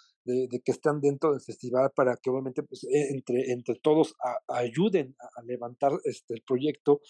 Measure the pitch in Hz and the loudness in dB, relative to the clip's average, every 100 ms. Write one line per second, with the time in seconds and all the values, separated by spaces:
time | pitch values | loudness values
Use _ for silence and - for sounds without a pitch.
0 | _ _ - 127 127 123 - 120 156 147 | _ _ -4 -2 -2 -4 -4 -2 0 2
1 | 143 139 160 139 - 110 127 123 135 - | 0 2 0 0 -4 -12 -2 2 2 4
2 | 127 120 131 131 135 131 143 127 120 143 | 2 2 -2 -2 -2 -8 -10 -12 -2 0
3 | 139 139 - 123 131 123 120 113 156 156 | 0 -4 -2 -2 0 -2 -4 -2 2 4
4 | 151 - 127 120 - 127 120 117 208 185 | 4 0 -6 -6 -4 -2 -2 2 2 2
5 | 131 135 - - 117 123 120 123 139 151 | -2 -8 -18 -16 -10 -8 -8 -2 0 0
6 | 147 113 _ 117 - 127 151 - - 143 | -4 -8 _ -10 -2 -2 0 -2 2 2
7 | - | 2